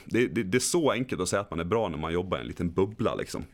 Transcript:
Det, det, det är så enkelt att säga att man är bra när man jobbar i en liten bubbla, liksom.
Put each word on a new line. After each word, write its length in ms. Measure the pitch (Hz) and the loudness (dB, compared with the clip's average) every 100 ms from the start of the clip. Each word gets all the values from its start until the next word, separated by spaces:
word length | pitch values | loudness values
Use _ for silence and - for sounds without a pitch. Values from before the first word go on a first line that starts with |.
| - | -2
Det, 220 | 110 123 | 2 2
det, 160 | 120 | 0
det 140 | 95 123 | 0 2
är 20 | |
så 320 | - 175 135 | 2 2 4
enkelt 300 | 110 127 80 | 2 -2 -2
att 80 | 90 | 0
säga 120 | 101 | 0
att 100 | 101 | -2
man 80 | 80 | -4
är 40 | |
bra 260 | 87 113 98 | 0 0 0
när 80 | 78 | -2
man 160 | 80 | 0
jobbar 240 | 87 92 78 | 0 0 -4
i 40 | |
en 60 | 58 | -4
liten 240 | - 87 | -4 -2
bubbla, 440 | 87 101 110 101 53 | 2 0 2 0 0
liksom. 300 | - - - | -4 -6 -8